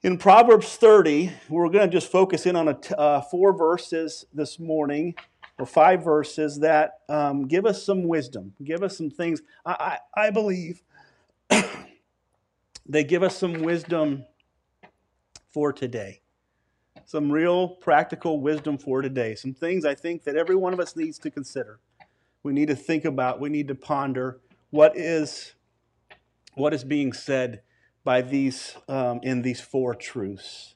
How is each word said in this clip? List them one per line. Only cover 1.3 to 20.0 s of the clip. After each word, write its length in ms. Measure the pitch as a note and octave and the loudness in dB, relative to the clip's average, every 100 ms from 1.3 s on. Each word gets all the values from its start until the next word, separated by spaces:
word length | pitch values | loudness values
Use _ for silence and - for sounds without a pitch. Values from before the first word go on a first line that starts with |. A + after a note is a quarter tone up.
| - - | -8 -6
we're 220 | D#3+ E3+ | -2 2
gonna 180 | G3 G3 | 4 4
just 240 | F3 - | 0 0
focus 360 | F#3 F#3+ E3 F3+ | 2 2 2 0
in 80 | F3 | 2
on 120 | D#3 | 0
a 40 | |
t-, 220 | C#3+ - D#3 | -2 -6 0
uh, 240 | D3 C#3+ | 2 2
four 320 | - F3+ G3 F3 | -2 2 2 4
verses 720 | D#3+ F3 - E3 D#3+ - - | 2 0 -4 -6 -6 -10 -14
this 240 | C#3+ C#3+ - | -8 -8 -8
morning, 560 | E3 D#3 D3 C#3+ F3 F3 - _ - - | -6 -4 -2 -4 -6 -8 -20 _ -20 -12
or 80 | B2+ | -2
five 360 | - D#3+ F#3 | 6 6 4
verses 580 | D#3+ D3+ D3 - D3+ C#3+ | 2 0 0 -6 -6 0
that, 400 | D#3 D3+ D#3 - - | 2 2 0 -6 -6
um, 400 | D3+ C#3+ C#3 C3+ | -4 -2 -2 -2
give 200 | F3 G#3+ | 0 0
us 160 | G3 | -2
some 240 | - F#3+ E3+ | -2 -2 0
wisdom, 480 | D#3+ B2+ A2 G2 _ | -2 -4 -14 -16 _
give 180 | C#3+ E3 | -10 -6
us 160 | F#3+ - | -6 -6
some 140 | D#3 | -10
things. 320 | - E3+ D#3 _ _ | -6 -6 -6 _ _
I, 360 | E3 - F3 D#3 - - | -8 -6 -6 -8 -8 -2
I, 100 | G#3+ | 0
I 40 | |
believe 500 | G#3+ G#3+ F#3 E3+ F3 _ _ _ _ _ _ _ | 0 -2 -4 -8 -14 _ _ _ _ _ _ _
<coughs> 120 | G#3+ - - - _ _ _ _ _ _ _ _ - - | 0 0 -10 -20 _ _ _ _ _ _ _ _ -20 -2
they 160 | D3+ | -2
give 180 | C#3+ F3 | 0 0
us 160 | F3+ - | 0 -2
some 240 | F#3 E3 | -6 -4
wisdom 640 | D#3+ E3+ D#3 E3 D3+ C#3 B2 _ _ _ _ _ - _ _ _ _ - _ | -2 -4 -2 -2 -2 -4 -12 _ _ _ _ _ -20 _ _ _ _ -20 _
for 200 | D3+ D3 | -4 -4
today. 500 | C#3 C3 A#2+ G2 - _ _ _ _ _ _ _ - _ | -4 -8 -8 -12 -18 _ _ _ _ _ _ _ -20 _
Some 260 | D#3 D3 | -6 -2
real 360 | D3+ E3+ F3+ F3+ | 0 2 2 -2
practical 760 | F3+ - D3+ E3 E3 E3+ D3+ | -4 2 2 2 -6 -4 -2
wisdom 380 | C3+ D#3 D3+ C#3 | -2 -2 -4 -6
for 240 | C#3 C3 | -4 -4
today. 320 | C3+ C3 A2+ G#2+ | -2 -4 -4 -6
Some 180 | C3+ | -12
things 320 | C3 E3 F#3 D3+ | -8 -4 -2 -2
I 80 | |
think 300 | C#3 | -4